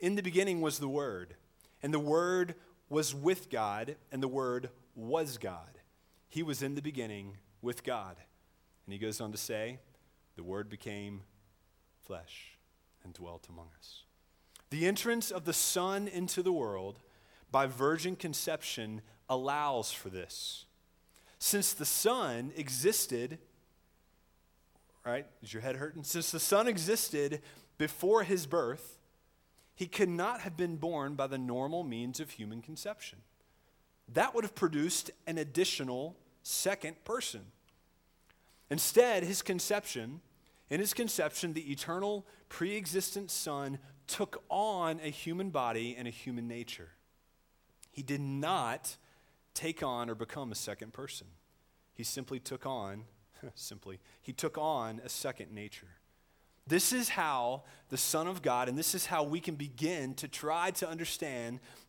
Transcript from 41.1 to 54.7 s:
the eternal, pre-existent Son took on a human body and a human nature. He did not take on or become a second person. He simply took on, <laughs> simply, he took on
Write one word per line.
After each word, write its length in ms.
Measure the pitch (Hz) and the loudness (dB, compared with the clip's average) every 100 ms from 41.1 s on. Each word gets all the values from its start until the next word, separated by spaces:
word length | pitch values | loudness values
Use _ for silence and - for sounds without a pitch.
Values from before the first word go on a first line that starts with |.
| - 156 - 175 | 2 0 0 -2
the 180 | 160 147 | -2 -4
eternal, 560 | 139 - 175 202 208 202 - - | -4 -4 -2 -2 -2 -6 -18 -12
pre-existent 840 | - 175 208 180 180 185 202 190 | -2 0 0 -2 -2 -2 -4 -4
Son 480 | - - 143 139 135 - - - | -4 -2 -2 -2 -6 -10 -14 -6
took 380 | - 202 - - | -2 -2 -4 -2
on 500 | 185 214 190 165 160 | 0 2 2 2 0
a 80 | 156 | -4
human 400 | 147 165 170 190 | -6 -4 -2 0
body 460 | 156 123 113 117 123 | 0 2 0 -2 -4
and 100 | 123 | -6
a 40 | |
human 360 | 117 - 120 117 | -6 -6 -4 -4
nature. 420 | 120 117 - 82 - _ _ _ _ _ _ _ _ - | -6 -8 -12 -14 -20 _ _ _ _ _ _ _ _ -16
He 140 | - | -8
did 180 | 135 143 | -2 -2
not 760 | 139 139 156 185 120 127 - - - - _ _ _ | 0 0 2 2 2 -2 -6 -10 -16 -20 _ _ _
take 280 | - 160 160 | -4 -4 -2
on 280 | 143 120 120 | 0 0 -2
or 60 | 113 | -2
become 360 | 117 151 127 | -4 -6 -6
a 40 | 107 | -6
second 380 | - 101 110 | -6 -8 -10
person. 340 | - 139 - 90 87 _ _ _ _ _ | -12 -10 -10 -14 -20 _ _ _ _ _
He 100 | - | -8
simply 360 | 117 - 127 135 | -6 -6 -6 -6
took 260 | - 131 135 | -6 -6 -4
on, 400 | 127 98 101 113 - _ | -4 -4 -8 -12 -20 _
<laughs> 260 | - 95 - | -18 -16 -12
simply, 440 | - 104 95 95 - - | -12 -12 -14 -14 -16 -16
he 120 | - | -10
took 240 | 127 156 156 | -2 -2 0
on 440 | 156 | 2